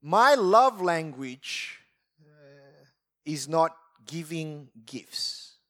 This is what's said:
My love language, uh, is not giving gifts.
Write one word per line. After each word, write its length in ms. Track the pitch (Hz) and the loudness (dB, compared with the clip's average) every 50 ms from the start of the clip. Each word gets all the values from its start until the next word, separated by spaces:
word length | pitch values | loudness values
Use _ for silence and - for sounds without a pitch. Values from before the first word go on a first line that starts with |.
My 320 | - 147 175 208 233 - 294 | -4 0 2 4 6 6 6
love 480 | 262 202 180 202 220 254 262 233 196 | 4 4 6 6 6 6 6 2 0
language, 960 | 180 180 170 165 160 160 139 127 135 127 127 135 - - - - - - - - _ _ _ _ _ _ _ _ | -2 -2 -2 -2 -4 -8 -12 -12 -12 -12 -12 -14 -12 -12 -10 -10 -10 -12 -16 -20 _ _ _ _ _ _ _ _
uh, 640 | 151 147 147 151 147 139 143 143 139 139 151 151 _ _ _ _ _ _ _ _ _ | _ _ _ _ -20 -20 -20 -20 -20 -20 _ _ _ _ _ _ _ _ _ _ _
is 220 | 147 156 143 135 | -8 -8 -8 -6
not 300 | 147 156 165 160 160 - _ _ _ _ _ _ | -2 2 2 2 2 0 _ _ _ _ _ _
giving 640 | - 147 165 165 151 170 165 160 156 151 147 143 127 _ 113 110 | -14 -12 -12 -12 -10 -10 -8 -8 -10 -12 -14 -16 -20 _ -20 -20
gifts. 760 | 113 - 120 - _ - - - - - - - - _ _ _ | -14 -14 -14 -14 _ -10 -8 -8 -8 -10 -12 -18 -20 _ _ _